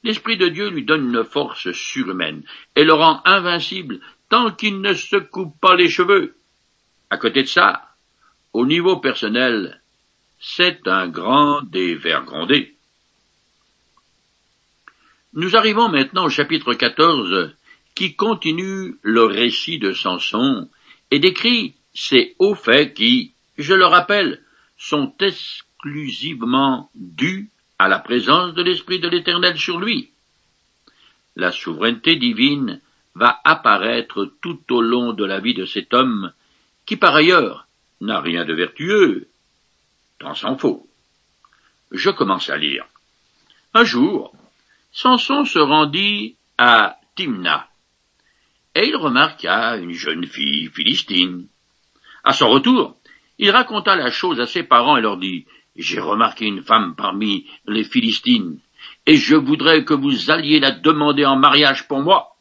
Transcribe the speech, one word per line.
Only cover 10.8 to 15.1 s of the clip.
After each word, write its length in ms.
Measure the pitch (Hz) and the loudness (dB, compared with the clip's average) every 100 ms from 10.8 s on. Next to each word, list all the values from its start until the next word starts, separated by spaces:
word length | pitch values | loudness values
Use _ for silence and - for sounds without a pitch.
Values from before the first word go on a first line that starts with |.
| 92 | -2
un 220 | 95 90 | -2 -2
grand 540 | 82 104 135 147 143 | -6 0 2 2 0
dévergondé. 1120 | 120 92 90 78 82 76 64 71 85 139 - _ _ _ _ _ _ _ _ _ _ _ _ _ _ _ _ _ _ _ _ _ _ _ _ | -4 -4 -4 -4 -4 -4 -4 -10 -2 -2 -2 _ _ _ _ _ _ _ _ _ _ _ _ _ _ _ _ _ _ _ _ _ _ _ _